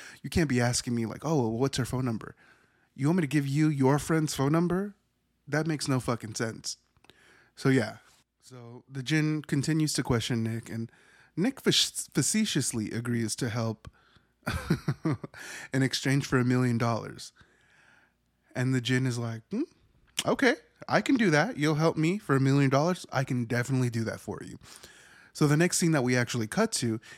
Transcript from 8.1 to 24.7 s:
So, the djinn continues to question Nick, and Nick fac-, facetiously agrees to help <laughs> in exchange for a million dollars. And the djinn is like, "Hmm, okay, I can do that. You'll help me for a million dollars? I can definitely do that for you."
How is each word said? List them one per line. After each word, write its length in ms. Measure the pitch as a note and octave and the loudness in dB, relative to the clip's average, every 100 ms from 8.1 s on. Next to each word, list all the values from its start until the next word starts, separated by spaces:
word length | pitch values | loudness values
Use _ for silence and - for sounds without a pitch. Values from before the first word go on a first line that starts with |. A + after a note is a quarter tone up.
| _ _ _ | _ _ _
So, 420 | - B2+ A#2+ A#2+ - | -20 -20 -18 -18 -14
the 140 | C3+ | -10
djinn 380 | B2 D#3 D3+ D3+ | -2 2 2 -2
continues 520 | - C#3+ C#3 D#3 D3+ | -2 -2 0 2 0
to 100 | - | 0
question 400 | - A#2+ - A#2 | 0 0 0 -2
Nick, 260 | A2+ A#2 - | -2 -4 -8
and 220 | A2+ A#2 _ _ _ _ - | -8 -10 _ _ _ _ -4
Nick 260 | A3 - | -2 0
fac-, 480 | - - - - - | 0 2 0 -4 -4
facetiously 800 | - C3 G#3+ G#3+ D#3 - A#2 G#2 | -2 0 0 0 0 -2 -2 -4
agrees 440 | A2+ B2 A#2+ A2 - | -4 -2 -2 -2 -2
to 120 | B2+ | -4
help 400 | A#2 A2+ A2 - - _ _ _ _ - | -2 -2 -4 -12 -20 _ _ _ _ -8
<laughs> 1300 | E2 - D#3 - - E3 B2+ - - - - - | -6 -2 -2 -2 -4 -4 -4 -6 -16 -16 -16 -4
in 80 | C3 | 0
exchange 440 | C3 - C3+ C#3 - | 0 0 0 0 2
for 140 | C3 | 2
a 60 | B2 | 4
million 320 | B2+ B2+ A#2 | 4 2 2
dollars. 540 | A#2+ A2 G2+ - - - _ _ _ _ _ _ _ _ _ _ _ - | 0 -2 -6 -14 -18 -20 _ _ _ _ _ _ _ _ _ _ _ -2
And 180 | B2+ | 0
the 80 | C3 | 0
djinn 240 | A#2 B2+ C3 | 2 0 0
is 120 | A#2+ | -2
like, 260 | A#2 A2+ - | -6 -8 -8
"Hmm, 140 | G#3+ E4+ _ _ _ _ - - | -6 -6 _ _ _ _ -6 -2
okay, 300 | C4+ - - - _ - | 2 2 0 -6 _ -2
I 140 | D#3 | 0
can 140 | G#3 C4+ | 2 4
do 140 | G#3 | 6
that. 260 | D3 G3 F#3+ | 4 4 0
You'll 180 | D3 D3+ | 0 2
help 220 | D#3+ D3+ | 2 2
me 200 | D#3 G#3 | 0 0
for 180 | - C3+ | 2 2
a 60 | |
million 280 | C3+ C#3 C3+ | 4 4 4
dollars? 360 | C#3 E3 F3+ - | 4 2 -2 -4
I 120 | B2+ | -4
can 220 | C#3 B2 A2+ | -2 0 2
definitely 440 | A#2+ B2 C3 B2 | 0 0 0 0
do 140 | A2+ | 0
that 160 | A2 G2 | -4 -6
for 200 | - - | -8 -10
you." 160 | - - - | -12 -16 -18